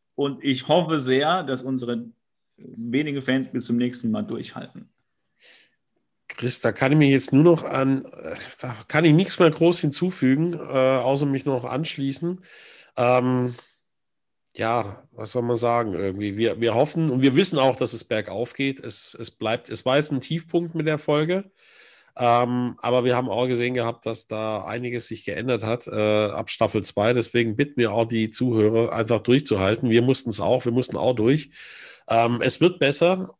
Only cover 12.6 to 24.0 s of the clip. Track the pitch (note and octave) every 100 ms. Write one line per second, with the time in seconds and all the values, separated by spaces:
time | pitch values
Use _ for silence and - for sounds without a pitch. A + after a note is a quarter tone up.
12.6 | - - - - A#2+ B2+ B2+ B2+ B2 A#2+
13.6 | - _ _ _ _ _ _ _ _ -
14.6 | A2+ A#2+ G2+ - _ - G#2+ B2 A#2+ A#2
15.6 | A#2 A#2+ A2 F2+ G2 G2 G#2 G2+ A2+ G#2
16.6 | A#2 A2+ D3+ E3 D#3+ B2+ C3+ C3 G3 D3+
17.6 | C3+ B2+ B2+ A#2 - A2 G2+ G2 A#2+ -
18.6 | C#3 C3+ A#2+ - - - A#2 - A2+ A#2+
19.6 | - A2 B2+ C#3 D3 C3 - D#3+ - E3+
20.6 | E3+ E3 D#3 D3+ - D3 D#3 F#3+ G3+ _
21.6 | _ _ - - _ - A#2+ A#2+ B2 B2
22.6 | B2 - A2+ B2 B2 B2 B2+ G#2 B2+ A#2+
23.6 | A#2+ B2+ A#2 A2+